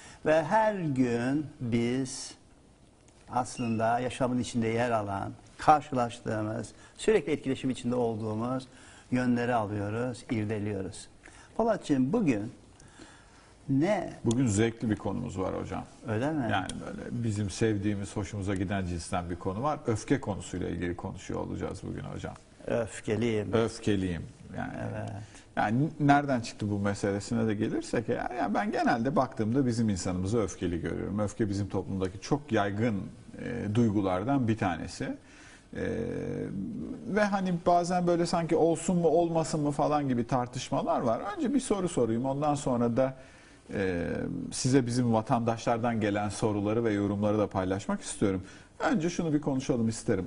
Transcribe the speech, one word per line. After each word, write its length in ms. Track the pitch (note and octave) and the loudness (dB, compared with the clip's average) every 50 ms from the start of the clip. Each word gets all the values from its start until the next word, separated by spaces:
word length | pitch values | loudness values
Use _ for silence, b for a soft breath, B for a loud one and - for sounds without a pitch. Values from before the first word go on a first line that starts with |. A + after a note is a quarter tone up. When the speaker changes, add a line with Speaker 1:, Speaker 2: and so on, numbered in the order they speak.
| B B B B B | B B B B B
Speaker 1:
Ve 180 | D3+ D#3 D#3+ D#3+ | 2 4 4 4
her 300 | D3+ G3+ A3 A3 G#3+ G#3+ | 4 2 4 4 4 2
gün 720 | G3 F3 D#3 C3+ B2+ C3 B2 A#2 A#2+ A#2+ B2+ C#3 D3+ D3+ C3+ - - | 0 -2 0 2 2 2 2 2 2 0 0 0 0 -2 -4 -8 -8
biz 720 | B2+ A#2 A2+ A#2 A#2 A#2+ B2 C3 C3+ B2+ - - - - - - - - - - - - - - - - - - - - - - - - B2+ | -4 0 2 2 2 2 0 0 -2 -4 -6 -10 -12 -12 -14 -18 -20 -20 -20 -20 -20 -20 -20 -20 -20 -20 -20 -20 -20 -20 -20 -20 -12 -6 -4
aslında 680 | A#2+ B2+ - - - B2 A2+ A2+ A2 A2+ A2+ A#2 A#2+ | -4 -4 -4 -4 -4 -2 0 0 2 2 2 2 2
yaşamın 400 | B2+ B2 - - C3+ B2 B2+ B2 | 0 -2 -2 0 0 0 0 0
içinde 280 | A#2 - - B2 A2+ | -2 -2 -2 -2 0
yer 240 | A2+ A2+ A2+ A#2+ B2 | 0 2 2 2 2
alan, 420 | A#2 A2 G#2 G2+ G2 G2 G#2 G#2+ A2+ - - - - - | 2 0 0 -2 -4 -4 -4 -6 -10 -12 -18 -20 -16 0
karşılaştığımız, 1120 | - - D#3 D3+ C#3 - - B2+ A#2+ A#2+ A2+ - - A2+ A2+ G#2+ G#2+ G#2+ A2 A#2+ A#2 - - B B B B | 6 6 6 6 6 2 0 0 0 0 -2 -6 -6 -4 -2 -2 -2 -2 -4 -6 -6 -8 -12 B B B B
sürekli 360 | B - - A3 G3+ - - D3 | B 2 4 4 4 4 2 -2
etkileşim 380 | C3+ - C3+ C3 - - C3+ | -2 0 -2 -2 -2 -2 -4
içinde 240 | B2 - - A#2+ B2 | -4 -2 -2 -2 0
olduğumuz 720 | B2 B2 A2+ A2+ G#2 A2+ A2 G#2+ G#2+ A2+ A#2+ C3 C3 B2+ - B B B B B B B B | 0 0 0 0 -2 -4 -4 -2 -2 -2 -2 -2 -4 -6 -8 B B B B B B B B
yönleri 440 | B2+ B2+ B2+ B2 B2 A#2+ A#2+ A#2+ B2 | 0 0 2 4 2 2 2 2 2
alıyoruz, 680 | A#2 G#2+ G2 G#2 G2+ G2+ G2+ G#2+ A2+ B2 B2+ A#2 - - - | 2 0 0 -2 -2 -2 -2 -2 -2 -4 -4 -6 -6 -6 -4
irdeliyoruz. 800 | B2 A2 G#2 G#2 A2+ G#2+ G2+ G#2 G#2 G2 F#2+ F#2+ G#2+ - - - - - - B B B B B B | -2 -2 0 0 -2 -2 -2 -2 -4 -4 -6 -6 -8 -12 -16 -18 -20 -20 -20 B B B B B B
Polatcığım, 560 | - A3+ A#3 G#3+ F3 - - D3+ C3 B2+ C3 F3 | 0 2 2 2 0 0 2 2 4 4 4 2
bugün 400 | B3 G#3+ D3+ B2 G2+ G2+ A#2+ - - - - - B B B B B B B B B B B B B B B B B B - | 2 4 4 2 2 0 -6 -10 -14 -20 -20 -20 B B B B B B B B B B B B B B B B B B 0
ne? 440 | C#3 C3+ D3+ F#3+ G#3+ F#3 - - - - - | 2 4 4 4 2 2 0 -4 -6 -4 0
Speaker 2:
Bugün 220 | A2+ A2+ B2 C#3 | 0 2 2 2
zevkli 440 | A#2+ G2 G2 A2+ A2+ A2 - - A2+ | 4 4 4 4 4 2 0 0 0
bir 60 | G#2+ | 0
konumuz 420 | G2 - G#2 F#2+ F#2+ F#2 F#2 F#2 F#2 | 0 -2 -2 -4 -4 -4 -6 -4 -4
var 220 | F#2 F#2 F2+ F2+ | -2 -2 -2 -4
hocam. 240 | F#2 F#2 F#2 F2+ - - - - - - | -6 -6 -8 -8 -10 -12 -16 -12 -8 -4
Speaker 1:
Öyle 240 | A2 G#2+ B2 D3 D#3+ | -2 -2 0 -2 -2
mi? 160 | D#3 C3 A2 G#2+ | -2 0 0 0
Speaker 2:
Yani 160 | G2 F#2 - - - - | 0 -2 -2 -8 -10 -10
böyle 380 | - - - - - - B2 A#2 | -10 -10 -10 -8 -6 -6 -4 -2
bizim 260 | A2+ G#2 G2+ G#2+ F#2+ | -2 0 0 -2 -2
sevdiğimiz, 640 | - - A#2 A2 A2 G2+ G2 G#2+ G#2 G2 G2+ F#2+ - | 0 0 2 2 2 2 0 0 -2 -2 -4 -6 -6
hoşumuza 380 | A2 G2 - - G2+ F#2+ G2 G2+ | -6 -6 -4 -4 -4 -2 -2 -2
giden 320 | F#2 G2 F2 G2+ G2 F#2+ | 0 0 0 -2 -2 -2
cinsten 440 | F2 F2 E2+ - - - F2+ F2 E2+ | -2 -4 -6 -6 -4 -4 -4 -4 -4
bir 60 | F2 | -6
konu 260 | - - G2 F#2 G#2 B2+ | -6 -4 -4 -4 -2 -2
var. 160 | D3+ D3+ - - | -2 -2 -2 0
Öfke 340 | - A2+ G#2 - - C#3+ C3 | -2 -2 0 2 2 2 2
konusuyla 480 | - - G2 F2+ - - - F2+ F2+ F2+ | 2 -2 -6 -6 -6 -8 -6 -4 -4 -4
ilgili 280 | F2 E2+ F2 F2+ F2 | -4 -4 -4 -4 -4
konuşuyor 440 | - - F#2+ F#2+ F#2 - - F#2+ F2 | -4 -6 -8 -8 -10 -8 -6 -6 -4
olacağız 400 | F2+ F#2 F#2+ F#2 F2+ - F2+ F#2+ F#2 | -4 -4 -6 -6 -6 -6 -6 -8 -8
bugün 200 | F#2 F2+ F#2 - | -8 -8 -8 -8
hocam. 320 | - F#2+ F2+ F2+ - - - - - - - - | -8 -8 -8 -8 -10 -10 -12 -16 -20 -20 -10 -4
Speaker 1:
Öfkeliyim. 840 | - - A#2+ A#2 G2 - - - - A2 G#2 A2+ A#2+ A2 G#2+ G#2 G2 F#2+ | -2 0 0 0 -2 -6 -6 -2 0 0 2 2 2 2 0 0 2 2
Speaker 2:
Öfkeliyim. 720 | A2+ A2+ A2 - - - - G#2 G2 F#2 F#2 F2 D#2+ - - - - - - - | 2 2 2 0 -2 0 2 2 4 2 0 -2 -4 -6 -10 -14 -16 -18 -12 -10
Yani, 160 | - - - G2 - A#2 A2+ A2 | -8 -8 -6 -6 -8 -8 -6 -6
Speaker 1:
Evet. 180 | G#2+ G#2 G#2 G#2 G2+ G#2+ B B B B B B | -6 -8 -8 -8 -10 -12 B B B B B B
Speaker 2:
yani 320 | - A#2 G#2+ A2 B2 C#3+ D#3+ - - | 0 0 2 2 2 2 0 0 2
nereden 400 | D3 C#3+ C#3+ C#3+ C#3+ C#3 C3+ A#2+ | 4 6 6 6 4 2 0 -2
çıktı 300 | A2+ - - - A2 G2+ | -2 -4 -6 -4 -4 -2
bu 80 | G#2 G2+ | 0 0
meselesine 680 | G2+ G2+ G2+ G#2 - G#2 G2 G2+ G2+ - A#2+ A#2 A2+ | 0 0 0 0 0 0 0 0 -2 -2 0 0 2
de 80 | A2+ G#2 | 2 2
gelirsek 540 | G#2 A2 A#2 E3+ E4 D#4+ - - - - - | 0 0 0 -2 -2 -4 -2 -2 -2 0 0
eğer, 220 | A#2+ - - - | -2 -2 -2 -4
yani 240 | - - - - G#3 | -4 -2 -2 0 0
ben 180 | - G3+ G#3 F4 | 0 0 0 0
genelde 440 | - F4 B3 D#3 A#2 A#2 C3+ D#3+ | 0 2 2 2 2 2 2 2
baktığımda 500 | - C3 B2+ - - A2 G#2 A#2 C#3 C#3 | 2 2 0 0 -2 0 2 2 2 2
bizim 220 | B2 A#2 A2+ A#2 A2 | 2 2 2 2 2
insanımızı 540 | G2+ F2 - G2 F2+ F2+ F2+ G2 A2 B2 G#2 | 2 0 0 -2 -2 -2 0 0 2 2 0
öfkeli 380 | F2+ - - F#2+ E2+ F2 E2 | 0 -2 -2 -2 -2 -2 -2
görüyorum. 380 | E2 E2 F2 F2+ F2+ F2 F#2 G#2 | -2 -4 -4 -4 -4 -4 -2 -2
Öfke 300 | G#2 G2+ - - A#2 G2 | -2 -2 -2 -2 -2 0
bizim 200 | G2 G2 G2+ G2 | 0 -2 -2 -2
toplumdaki 520 | - G2+ F#2 - G2 F#2+ F#2+ F#2 F#2+ G#2 | -2 -4 -4 -2 -2 -2 -2 -2 -4 -6
çok 320 | - - - - D3 - A2+ | -4 -2 -2 -2 0 0 2
yaygın, 500 | G#2+ G2+ G2+ G2+ G2+ A2 B2 G#2+ F#2+ F#2 - - - - - - - | 2 2 2 0 0 0 0 0 -2 -4 -8 -12 -16 -18 -18 -14 -10
e, 360 | - F#2 F2+ F#2 F#2+ G#2 G#2 | -8 -6 -6 -4 -4 0 2
duygulardan 760 | A#2 A#2+ A2+ G2 G#2+ F#2+ F#2+ F2+ F#2 G2 A#2+ C#3 C#3 B2 A2 | 4 4 4 4 2 2 2 2 0 0 0 0 2 2 2
bir 100 | A2 - | 0 2
tanesi. 580 | - E2+ E2+ D#2+ - - - - C3 D3 C#4 - - B B B B B B B B B - | 0 0 -2 -2 -6 -8 -8 -6 -6 -6 -6 -8 -12 B B B B B B B B B -8
Ee, 40 | F2 F2+ F#2 F2+ F2+ F2+ F2 - - - G1+ G1+ G2 G2+ G2+ G2+ G2 - - - - - - - - - | -6 -4 -4 -2 -4 -4 -4 -4 -6 -6 -6 -6 -6 -6 -6 -6 -8 -8 -8 -8 -8 -8 -10 -10 -10 -8
ve 180 | - F3 G#3 G#3 | -2 0 2 2
hani 300 | G3+ G3 G3 F#3+ F#3 F3+ E3+ - | 2 2 0 0 0 -2 0 4
bazen 400 | F#3 F3 F3 F3 E3+ F#3 F3+ F3+ | 4 4 4 4 4 2 2 4
böyle 200 | F3 F3 E3+ E3+ | 4 4 4 4
sanki 300 | E3+ - F3 E3 D#3 E3 | 2 2 0 2 2 4
olsun 400 | D#3 D#3 E3 E3 D3+ - - F#3 | 6 6 6 4 2 2 2 2
mu 120 | F3 E3+ D#3+ | 4 6 6
olmasın 520 | D3 E3+ F3 E3 E3 D#3+ D#3+ D#3 - D#3+ | 6 6 4 4 2 0 0 0 0 0
mı 100 | D3 D3 | 0 0
falan 380 | C#3+ C#3+ D3 C#3 D3 D3 D3 C3+ | 2 2 2 2 2 2 2 2
gibi 180 | B2+ A#2 A#2 | 2 0 0
tartışmalar 760 | - C#3 B2+ B2 A#2+ - B2 - - - C#3 - - E3 D3+ | 2 2 0 0 0 -4 -8 -6 -2 -2 0 0 0 0 0
var. 220 | D3+ A#2+ A2 B2+ - - G#4 | 2 2 0 0 -2 -6 -4
Önce 180 | F#4+ D#4+ A#3 C#4+ | -2 0 2 2
bir 60 | C4+ | 2
soru 280 | - - G#3 G3+ F#3 E3+ | 2 2 0 0 0 0
sorayım, 360 | - - B2 A2 A2+ A#2 B2+ | 2 2 2 2 2 0 0
ondan 280 | C3+ C3+ C#3+ D3 D3+ D3 | 0 -2 0 0 0 0
sonra 420 | C#3 - C#3 B2+ A#2 A#2+ A#2+ A#2 | 0 0 0 2 2 2 2 4
da, 180 | A#2+ C3 C3 C3+ B B B B B B B B B B - - | 4 2 2 0 B B B B B B B B B B -6 -4
e, 320 | - G2 F#2 F2+ E2+ E2+ D#2+ - D2+ - - F2 - E2+ - - | -2 0 0 0 0 -2 -2 -2 -2 -4 -4 -6 -6 -6 -6 -4
size 340 | - - C3+ B2+ C#3 B2 | -2 2 4 4 4 4
bizim 260 | A#2 A#2 B2+ B2+ A#2+ A2+ | 4 2 2 2 4 2
vatandaşlardan 880 | A2 A2 - C#3 A#2 A#2 A2+ A#2 A2+ - - A#2+ A#2 A2+ A#2+ A#2 A2+ | 2 2 2 0 2 2 2 0 0 0 0 0 0 0 0 0 2
gelen 280 | G#2 G#2 G2+ G#2 G#2 G#2 | 2 2 2 0 0 -2
soruları 560 | G2+ - - A2+ G#2 G#2 G2 G#2 A2 A#2+ A#2 | -2 0 0 0 2 2 0 0 2 2 2
ve 80 | A2+ G#2 | 2 2
yorumları 460 | G2+ G2+ G2 G2+ G2+ G#2 G#2 G#2 G#2+ | 2 2 2 2 2 2 2 4 2
da 80 | G#2 | 2
paylaşmak 540 | F#2 - G2 F#2+ F#2 F#2+ F#2+ G2 - G3+ G3+ | 2 0 0 0 0 0 -2 -2 -4 -4 -4
istiyorum. 420 | - - - - - G2+ F#2+ F#2+ F#2+ B B B B B B - | -6 -8 -4 0 0 2 2 0 -4 B B B B B B -2
Önce 320 | - - D4+ G3+ D3+ F3 | 0 2 2 2 0 0
şunu 220 | E3+ - F3+ E3 C#3+ | 0 0 0 0 0
bir 80 | D3 | 0
konuşalım 480 | D3 D#3 C#3 C3 - - C#3+ A#2 A2+ A2+ | 0 0 -2 0 0 0 0 2 2 0
isterim. 380 | A2 - - - A2 F#2+ F2+ | 0 -2 0 0 0 0 0